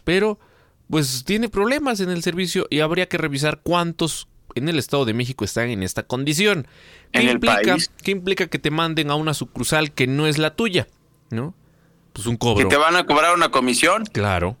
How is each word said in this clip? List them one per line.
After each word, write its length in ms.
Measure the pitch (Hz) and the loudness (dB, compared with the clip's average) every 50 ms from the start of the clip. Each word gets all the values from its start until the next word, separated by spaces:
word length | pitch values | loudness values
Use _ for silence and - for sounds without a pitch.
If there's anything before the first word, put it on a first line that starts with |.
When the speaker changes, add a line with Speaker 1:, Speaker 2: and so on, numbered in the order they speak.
| - | -2
Speaker 1:
pero, 340 | 160 175 190 208 220 208 _ _ _ _ _ _ _ _ _ _ - | 0 2 2 2 0 -2 _ _ _ _ _ _ _ _ _ _ -2
pues, 360 | 151 156 143 131 131 127 - | 0 0 0 0 -4 -6 -4
tiene 240 | - 202 220 240 233 | -2 -2 0 -2 -2
problemas 520 | - 196 202 233 277 302 294 262 233 196 | 0 0 0 2 0 0 0 -2 -2 -2
en 100 | 190 180 | -2 -2
el 120 | 180 170 | -2 -2
servicio 440 | - 180 170 180 185 170 - 185 - - | -2 -4 -2 -2 -4 -2 -2 -2 -2 0
y 100 | - 147 | 0 0
habría 280 | 156 156 170 180 185 - | 0 0 0 -2 -2 -2
que 100 | - 170 | -2 -4
revisar 420 | 156 156 139 135 147 151 147 - | -2 -2 -2 0 0 -2 -2 -2
cuántos 680 | - - 175 175 170 170 165 - 170 151 - - - _ _ _ _ - - | -2 0 0 0 0 -2 -2 -2 -2 -2 -4 -8 -12 _ _ _ _ -8 -6
en 140 | 120 135 165 | -4 -2 0
el 100 | 170 143 | 0 -2
Estado 260 | - - 143 143 131 | -2 0 0 0 0
de 100 | 110 107 | 0 0
México 300 | 120 127 127 131 - 104 | -2 -4 -4 -4 -6 -6
están 260 | - - 113 117 120 | -4 -2 -2 -2 -2
en 120 | 117 98 | -2 -4
esta 220 | 95 90 - 113 - | -4 -4 -6 -6 -6
condición. 640 | - 123 127 139 147 151 156 208 208 202 156 123 - _ - - - - - - - | -6 -4 -4 -2 -2 0 2 2 2 2 0 -4 -10 _ -20 -20 -20 -20 -20 -14 -4
¿Qué 80 | - 123 | 0 2
Speaker 2:
En 80 | 120 123 | 2 2
el 60 | 120 | 2
Speaker 1:
implica, 280 | 104 - - 110 101 | 2 2 2 2 4
Speaker 2:
país. 280 | 110 - 180 165 - - _ _ | 4 2 2 2 0 -6 _ _
Speaker 1:
qué 80 | - 190 | -4 -4
implica 360 | 196 190 175 190 190 - 185 | -4 -2 -2 -4 -2 -2 -2
que 120 | 160 - - | -4 -4 -4
te 120 | - 151 | -4 -2
manden 400 | 151 160 165 165 156 160 151 147 | -2 -2 -2 -2 -2 -2 -2 -2
a 40 | 147 | -2
una 200 | 151 156 156 143 | -2 0 -2 -2
sucursal 580 | - 127 - - 123 123 - 160 156 156 147 | -2 -6 -8 -8 -6 -4 0 0 0 0 -2
que 140 | - - 131 | -2 -2 -2
no 200 | 123 135 143 156 | 0 0 0 2
es 120 | 156 143 156 | 0 2 2
la 160 | 156 151 - | 0 -2 0
tuya, 320 | - 233 220 180 156 - - _ _ _ _ _ _ _ - | -2 -2 0 0 -2 -2 -2 _ _ _ _ _ _ _ -8
¿no? 240 | 113 113 131 - - _ _ _ _ _ _ _ _ _ _ _ | -8 -8 -8 -8 -12 _ _ _ _ _ _ _ _ _ _ _
Pues 140 | - - 101 | -12 -6 -4
un 100 | 117 117 | -4 -2
cobro. 260 | 107 - 120 107 104 | 0 2 2 4 4
Speaker 2:
¿Que 80 | - 92 | 4 4
te 60 | 139 | 4
van 180 | 147 156 165 175 | 4 4 4 4
a 100 | 180 - | 2 2
cobrar 300 | - 147 151 156 170 175 | 4 4 4 4 4 4
una 160 | 170 165 147 | 4 2 2
comisión? 540 | - 135 123 127 117 - 156 165 196 220 220 | 2 2 2 2 2 2 2 2 2 2 -2
Speaker 1:
Claro. 520 | - - 113 101 104 92 87 87 92 117 - | -6 -4 -2 0 0 0 0 0 -2 -4 -8